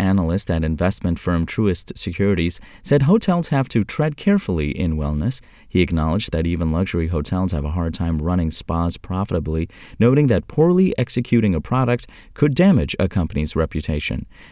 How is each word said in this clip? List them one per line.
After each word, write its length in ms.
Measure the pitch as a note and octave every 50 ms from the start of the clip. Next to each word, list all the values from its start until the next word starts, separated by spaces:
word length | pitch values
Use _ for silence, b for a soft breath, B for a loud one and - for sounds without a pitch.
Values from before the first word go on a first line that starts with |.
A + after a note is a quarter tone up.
analyst 500 | G2 F#2+ G2 G2 E2 D#2+ F2 G2 - -
at 140 | E2 E2 D#2+
investment 560 | D#2 D#2+ D2 F2 F#2 - - - F2 E2+ -
firm 260 | - F2+ F2 E2 D#2+
Truist 500 | - - - A2 G2+ F2 - - - -
Securities, 600 | - - F2 E2 - G2 G2+ G2 F2 E2+ E2+ - - B B B B
said 200 | B - C#3+ C#3+
hotels 480 | C3+ D3 G3 A#3+ - - F3 F3 E3 -
have 180 | C#3+ C3+ C3 -
to 160 | - A#2+ G2+
tread 320 | - - - D3+ D#3 D3
carefully 540 | - - G3 G3+ G3 - - F2+ D#2+ D2 D2 -
in 200 | - F2+ D#2+ D#2
wellness. 440 | D2+ D2 D2 D2+ D2 E2 B2 C3 - - b b b b b
He 120 | b F#2
acknowledged 520 | F2 F2+ F2 D#2+ D#2 D#2+ E2 G#2+ - -
that 120 | - D#2+ E2
even 280 | E2+ E2+ E2 E2 D#2+
luxury 340 | D#2+ E2+ G2 - - F2 D#2+
hotels 460 | D#2+ E2+ D#2 D2 - F#2 F#2 F#2 F#2
have 120 | F#2 D2+ C#2+
a 60 | D2
hard 240 | D#2 F2+ E2 E2 -
time 240 | - F2 E2+ D#2+ D2+
running 320 | D2+ E2+ F2+ F2+ E2 D#2+
spas 460 | - - - - E2+ E2 E2+ E2+ -
profitably, 720 | - - - F2+ F#2 G2 - F2+ E2 C#2+ D#2 D#2 D#2+ E2+ - B B B B B B
noting 260 | G#2+ A#2+ C3 D3 D3
that 220 | B2+ G#2+ F2 - -
poorly 440 | - D3 D#3+ F3 F3+ F#3 F#3+ F#3 - -
executing 560 | B2+ - - B2+ A#2+ - A#2+ A#2 A2 G2+ F2
a 60 | D#2
product 480 | - - B2 C3 B2+ A#2+ B2 A#2+ - - B B B B B
could 220 | - D3 D3+ C3+
damage 400 | - F#3 G3 F3 A2 C#2+ - - -
a 100 | F#2+ F#2
company's 460 | - F#2+ D#2+ D2+ - D2 D2+ - -
reputation. 720 | D#2+ D#2+ - - D#2 - - D#2 D2 - - - - - - B B B B